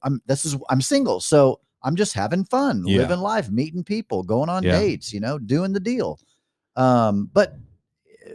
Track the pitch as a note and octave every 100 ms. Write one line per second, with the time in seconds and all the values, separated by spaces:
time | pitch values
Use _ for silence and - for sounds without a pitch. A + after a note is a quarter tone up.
0 | C3+ C3+ - C#3 D#3+ C#3+ - C3 C3 C#4
1 | B3 F#2+ - D3+ C3+ - _ _ C3 E3+
2 | G#3 G2 G#2 F3 G3 B3+ C#4 A#2+ F2 G2
3 | B2+ F3+ G3 A3 C3 G#2+ D#3 E3+ E3+ G#3+
4 | G#3+ G2 F#2 A2 D#3 F#3 F#2 F2+ F#3+ C3
5 | - G#2 A2 D3 G#2+ C#3+ F#3+ G3 F#3+ B3
6 | D#2+ D2+ _ _ _ _ _ - B2+ B2
7 | A2 G2+ G#2 - G3 - - _ _ _
8 | _ _ -